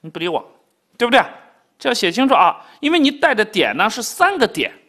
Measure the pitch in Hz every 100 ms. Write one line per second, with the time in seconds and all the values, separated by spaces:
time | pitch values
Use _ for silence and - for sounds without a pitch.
0 | 160 165 170 147 - _ _ _ _ _
1 | 240 240 185 - - _ _ _ 269 247
2 | 180 180 262 220 175 - - - 294 339
3 | 277 285 320 233 214 190 123 120 202 233
4 | 220 - 370 392 220 - 117 -